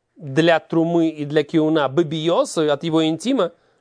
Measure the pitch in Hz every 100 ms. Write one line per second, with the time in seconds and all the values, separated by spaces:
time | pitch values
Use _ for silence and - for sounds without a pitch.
0 | _ - 151 135 165 160 - 165 165 170
1 | 160 156 143 151 147 165 156 160 139 139
2 | 165 160 156 180 285 - 151 143 165 165
3 | 160 160 226 269 170 - _ _